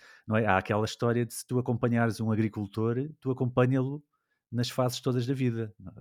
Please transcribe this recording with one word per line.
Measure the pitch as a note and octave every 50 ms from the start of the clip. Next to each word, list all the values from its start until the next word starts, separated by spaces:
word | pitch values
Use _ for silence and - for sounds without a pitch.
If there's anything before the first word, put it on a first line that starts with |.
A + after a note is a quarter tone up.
| - - - - -
não | - A2
é? | A2 A2+
Há | G#2 F#2
aquela | F#2+ - - G#2+ G#2 A2
história | - - - B2 A#2+ A#2 A#2+ A#2+
de | A2 -
se | - -
tu | - B2 B2
acompanhares | B2 - A#2+ - - A#2 A#2+ A#2 A#2 A#2 G2+ -
um | A2 A2+
agricultor, | A2 G#2+ A2+ G#2+ - A2 G2+ G2 - A2 A2 A#2 A#2 B2+ C#3+ D#3 - _
tu | - C3
acompanha-lo | B2+ - C3 B2 B2 B2+ B2+ B2+ C3+ C3 C3 C3+ C#3+ D3 - _ _ _ _ _ _ _ _ -
nas | A#2 A#2+ A#2+ -
fases | - - B2+ B2+ B2 -
todas | - C3+ B2 B2+ A#2
da | B2 C#3
vida. | C3 C3 B2 A2+ A2+ A2+ G#2+ - - G2 F2 G#2 -